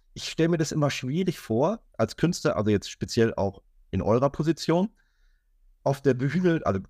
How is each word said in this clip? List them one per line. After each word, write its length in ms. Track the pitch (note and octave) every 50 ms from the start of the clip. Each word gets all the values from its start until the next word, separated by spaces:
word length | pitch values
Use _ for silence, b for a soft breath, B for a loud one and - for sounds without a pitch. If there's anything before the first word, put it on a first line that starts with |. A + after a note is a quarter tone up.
| _ _ _
ich 140 | - - -
stelle 200 | - - D#3+ E3+
mir 80 | F3 D#3+
das 140 | D#3+ -
immer 180 | - D#3 D3 C#3
schwierig 500 | - - - B2+ C#3 F3 F#3+ F3+ D3+ -
vor, 420 | - - A2+ A2+ C#3 E3+ A3 A3+ - _ _ -
als 200 | A2+ G#2+ - -
Künstler, 380 | - E3 F3+ - - D#3 -
also 160 | E2 G#2+ G#2+
jetzt 180 | G#2 F#2+ - -
speziell 440 | - - - - - A#2+ A2+ A2+ -
auch 260 | - F#2+ G2 F#2+ - - _ _ _ _ _
in 100 | - G2
eurer 280 | - F#2+ A2 B2 C3 C#3+
Position, 600 | - - D#3 D#3+ D#3+ - - - D#3+ F3 F#3+ A3 - _ _ _ _ _ _ _ _ _ _ _ _ _ _ _ _ _ _
auf 180 | C#3+ C3+ C#3
der 120 | - C#3 B2+
Bühne, 480 | B2+ B2+ C#3+ C#3+ F3+ F3+ F3+ E3 D#3 -
also 160 | - G2 G2 F#2+ -